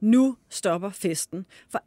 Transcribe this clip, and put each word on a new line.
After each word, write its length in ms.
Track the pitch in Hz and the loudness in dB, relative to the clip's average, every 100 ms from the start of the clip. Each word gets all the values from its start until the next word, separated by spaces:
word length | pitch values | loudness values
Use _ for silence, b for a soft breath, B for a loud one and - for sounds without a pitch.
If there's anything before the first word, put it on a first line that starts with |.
"Nu 360 | 208 247 262 240 _ | 4 4 4 0 _
stopper 400 | - 190 170 196 | -6 -2 -2 -4
festen." 560 | - 180 156 - 180 - b b | -4 -4 -4 -6 -10 -12 b b
For 120 | - | -10